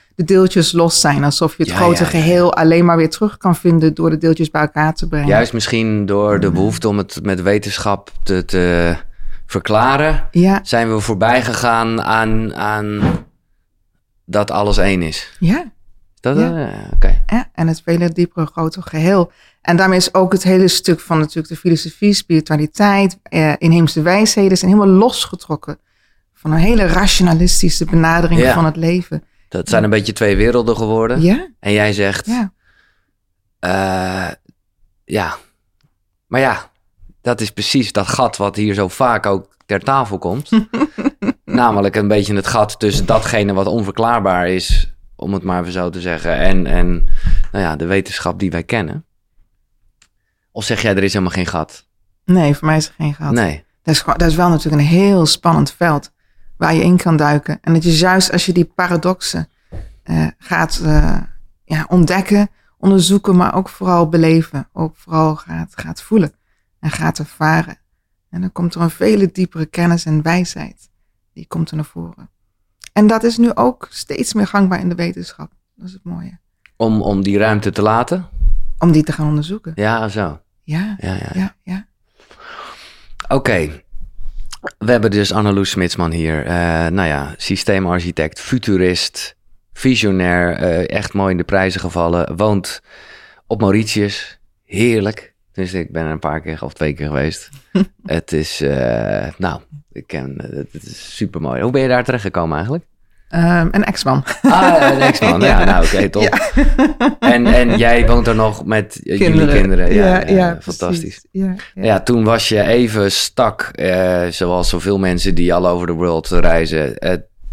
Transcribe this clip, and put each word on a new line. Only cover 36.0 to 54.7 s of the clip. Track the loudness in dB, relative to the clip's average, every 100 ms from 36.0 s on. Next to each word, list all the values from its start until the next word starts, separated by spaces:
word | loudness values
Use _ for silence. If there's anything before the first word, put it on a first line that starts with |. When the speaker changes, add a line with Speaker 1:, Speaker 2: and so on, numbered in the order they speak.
| _ _ -4
Speaker 2:
Maar | 0
ja, | 0 -2 -8 _ _ _ -20 _
dat | -4 -4
is | -4
precies | -6 -2 -2 -2
dat | -4 -2
gat | -2 -2 -2
wat | -4 -2
hier | -2
zo | 0 -4
vaak | 0 0 0 -2
ook | -4 -6 _ -6
ter | -4
tafel | 0 -2 -2 -6
komt. | -6 -6 0 0 0 -4 -4 -4
Speaker 1:
<laughs> | -6 -4 -8 -8 -4
Speaker 2:
Namelijk | 0 2 2 0 0
een | 0
beetje | 0 0 -2
het | -2
gat | 0 -2 0
tussen | -2 0 0
datgene | 0 0 -2 0
wat | 0 -2
onverklaarbaar | -2 -4 -2 -2 0 0 0 -2
is, | -2 2 2 2 -4 -20 -12
om | -6
het | -6
maar | -4 -4
even | -4
zo | -4 -6
te | -6
zeggen, | -6 -6 -4 2
en, | 4 4 4
en, | 2 2 4 6 6 6 4 4
nou | 0
ja, | -4 -4
de | -2
wetenschap | -2 -2 -6 -6 -4
die | -4
wij | -4
kennen. | -4 -4 -4 -8 -14 _ _ _ _ _ _ _ _ _ _ _ _ _ _
Of | -12
zeg | -6 -2
jij, | 0 0
er |
is | 0
helemaal | 0 -2
geen | -2 -4
gat? | -4 -8 -12 _ _ _ _ 0
Speaker 1:
Nee, | 2 2 0
voor | 0
mij | 0
is | -2
er | -6
geen | -6
gat. | -6 -2
Speaker 2:
Nee. | 0 -2 -4 _ _
Speaker 1:
Dat | -2
is | -2
gewoon, | -2 0
dat | 2
is | 2
wel | 2
natuurlijk | 2 0